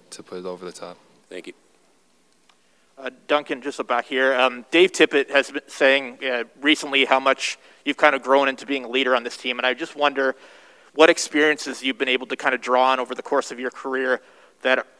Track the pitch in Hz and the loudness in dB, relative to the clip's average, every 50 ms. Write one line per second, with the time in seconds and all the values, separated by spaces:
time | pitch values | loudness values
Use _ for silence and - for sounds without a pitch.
0 | _ - - - - - 95 90 90 92 90 90 92 87 82 - 87 87 87 _ | _ -20 -20 -20 -18 -14 -14 -12 -10 -10 -12 -12 -14 -16 -16 -16 -16 -18 -18 _
1 | _ _ _ _ _ - 92 90 - 92 - _ _ _ _ _ _ _ _ _ | _ _ _ _ _ -18 -18 -16 -16 -18 -20 _ _ _ _ _ _ _ _ _
2 | _ _ _ _ _ _ _ _ _ _ _ _ _ _ _ _ _ _ _ - | _ _ _ _ _ _ _ _ _ _ _ _ _ _ _ _ _ _ _ -12
3 | 131 127 127 _ _ - 147 147 139 - 143 127 123 143 - - 117 - 123 120 | -12 -12 -12 _ _ -2 -2 -2 -2 -4 -8 -8 -8 -8 -8 -6 -4 -2 -2 -2
4 | - - 135 131 131 131 135 127 127 127 123 123 113 - - 170 185 180 - - | -2 -2 -2 0 2 2 2 2 0 0 -2 -4 -6 0 4 4 4 4 4 2
5 | 160 127 160 139 127 - 139 139 135 - 139 147 - - - - 151 135 135 139 | 2 4 4 0 0 2 0 0 0 0 -6 -12 -12 -8 -2 2 4 4 4 2
6 | 135 120 123 - 143 131 123 120 113 - _ - 139 151 151 - 151 143 139 135 | 0 -6 -12 -10 -6 -6 -4 -4 -6 -8 _ -4 0 0 0 0 -2 -2 0 0
7 | 131 - 135 131 135 135 135 - - - - - _ - - _ - 147 143 - | 2 4 2 2 4 2 0 0 -2 -8 -8 -10 _ -20 -20 _ -6 -6 -2 2
8 | 156 151 139 131 117 127 135 139 139 135 131 - - - 139 131 123 113 120 135 | 4 2 2 2 0 2 2 4 4 2 -2 -4 -6 -6 -6 -6 -6 -4 -2 0
9 | 131 127 127 120 117 117 - - - 127 120 123 123 127 123 127 160 - - 143 | 0 2 0 0 -2 -6 -10 -8 -8 -8 -6 -2 -2 -2 -2 -2 -6 -10 -4 0
10 | 147 143 135 135 135 131 127 - - - - - - - _ _ _ _ - 143 | 0 0 0 0 -2 -2 -2 -4 -12 -20 -20 -20 -20 -20 _ _ _ _ 2 4
11 | 160 165 165 - - - - 147 151 156 151 143 - 139 127 - 127 131 131 - | 6 6 6 2 0 -4 0 2 2 2 0 -2 -6 -10 -10 -6 -6 -6 -4 -4
12 | 139 131 127 123 127 113 131 - - 139 127 120 - 123 127 127 127 131 131 127 | -2 -2 -2 -4 -4 -6 -8 -4 -4 -2 -2 -2 0 2 4 4 4 4 2 0
13 | 123 - 127 - - - 143 135 - - 127 120 127 123 - - - 135 131 131 | -2 -6 -8 -8 -4 -2 -2 -2 -2 -4 -8 -8 -8 -8 -8 -8 -8 -6 -4 -2
14 | 131 127 127 127 - _ _ _ _ _ _ _ - 131 131 123 - _ _ | 0 0 -2 -2 -4 _ _ _ _ _ _ _ -2 0 0 0 -2 _ _